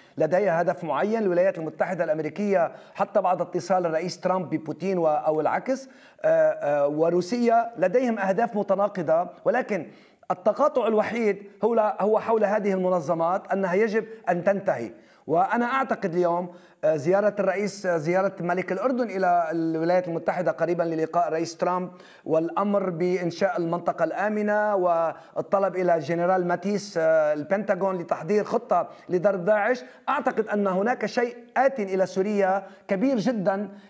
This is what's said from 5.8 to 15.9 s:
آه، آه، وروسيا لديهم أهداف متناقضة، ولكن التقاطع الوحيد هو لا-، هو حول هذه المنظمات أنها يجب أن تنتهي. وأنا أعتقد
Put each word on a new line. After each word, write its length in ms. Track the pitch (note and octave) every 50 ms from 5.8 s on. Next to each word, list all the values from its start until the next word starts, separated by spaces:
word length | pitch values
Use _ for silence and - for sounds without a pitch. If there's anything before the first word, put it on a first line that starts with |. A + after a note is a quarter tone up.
| - - - - - - - - -
آه، 60 | D#3 E3 D#3+ D#3 D#3
آه، 380 | D3+ - - D3 D3 D3 C#3+ C#3+
وروسيا 840 | D3+ D#3 E3 E3+ F3 F3+ E3+ F3 B3 A#3+ A#3+ A3+ A3+ A#3 - A#3 - -
لديهم 400 | F3+ F#3 G3+ B3 C4+ A#3+ A3 G3+
أهداف 380 | G3 F#3+ G3 G3 A#3 - -
متناقضة، 720 | G#3 G3+ - G3 F#3+ G3+ G3+ G3+ F#3 D#3+ D#3 D#3+ E3+ F3+ F3 - - -
ولكن 420 | F3+ G#3+ B3 B3 A#3 G#3 F3 C3 G#2+ - - - _ _ _ _ -
التقاطع 560 | F#3 - - G#3+ G3+ - C#4 D4 D4 C4 G#3+
الوحيد 560 | A3+ A3 G#3+ G3 - G3+ A#3+ A3+ G#3 F#3+ - G3+ - - - G3+
هو 100 | A3+ A#3
لا-، 220 | A3+ G#3+ G#3 - -
هو 180 | F#3 G#3+ A3 G3+
حول 260 | E3+ G#3 A#3 A3 G#3+
هذه 280 | - G#3 G#3+ G3 G#3 F#3+
المنظمات 800 | F#3 F#3 F#3 F#3 F3 D3 D3 E3+ E3 E3 E3+ F#3 G3+ - - F#3
أنها 220 | G3 F#3+ F3 F3+
يجب 300 | G3+ A3+ A3 G3+ A3+ A3 G#3+ - - - -
أن 160 | F3+ F3 D#3+
تنتهي. 460 | G3 G3+ F#3+ G3 F3 D3 A#2+ A#2 G2 - - - - _ _ _
وأنا 400 | - D#3 E3+ F#3+ F#3 G#3+ A#3 A#3+
أعتقد 480 | A#3+ C4 C4+ C4+ -